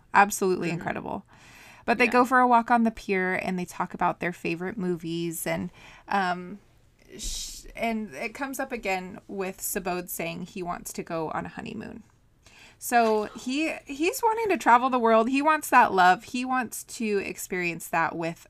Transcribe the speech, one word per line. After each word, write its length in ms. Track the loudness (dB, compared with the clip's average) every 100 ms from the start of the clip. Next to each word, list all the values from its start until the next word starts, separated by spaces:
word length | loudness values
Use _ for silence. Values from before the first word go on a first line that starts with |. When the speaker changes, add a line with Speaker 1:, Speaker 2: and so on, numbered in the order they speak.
| _
Speaker 1:
Absolutely 540 | 4 4 4 0 0 -2
Speaker 2:
Mm-hmm. 100 | -4
Speaker 1:
incredible. 480 | -4 -6 -6 -8 -10 -20 -20 -20 -20 -8
But 140 | -2 2
they 60 |
Speaker 2:
Yeah. 80 | 4
Speaker 1:
go 120 | 4
for 140 | 4 4
a 80 | 6
walk 240 | 4 4
on 140 | 4
the 80 | 2
pier 420 | 0 -2 -2 0
and 240 | -2 -2 -4
they 60 |
talk 280 | -6 -6 -8
about 280 | -2 -2 0
their 120 | -4
favorite 460 | -4 -6 -4 -6 -4
movies. 680 | -4 -4 -4 -4 -4 -4 -4
And, 220 | -4 -6 -10 -20 -20 -4
um, 520 | -2 0 -4 -8 -16 _ _ _ _ _ -12
sh-, 460 | -8 -8 -10 -14 -16
and 400 | -6 -4 -2 -6
it 200 | -8 -10
comes 260 | -6 -8 -6
up 120 | -8
again 460 | -6 -4 -4 -6 -12 -12
with 340 | -8 -6 -6
Sabode 480 | -6 -4 -4 -4 -6
saying 320 | -8 -6 -8
he 200 | -10 -8
wants 300 | -8 -8 -10
to 80 | -10
go 280 | -6 -4 -4
on 160 | -6 -8
a 20 |
honeymoon. 540 | -10 -10 -10 -12 -14 -18 _ _ _ _ -20 -20 _
So 500 | 0 4 4 2 0 -6
he, 360 | -4 -2 -2 -4
he's 380 | -10 -2 -2 2
wanting 260 | 2 2 2
to 80 | 2
travel 340 | 6 6 6
the 80 | 2
world. 300 | 6 6 4
He 120 | 2
wants 300 | 4 2 4
that 220 | 6 6
love. 320 | 6 6 6
He 200 | 0 -6
wants 380 | -2 -2 -4 -8
to 340 | -14 -6 -2 -2
experience 680 | -2 -8 -6 -4 -2 -4 -4
that 280 | 0 0 -2
with 320 | -6 -6 -14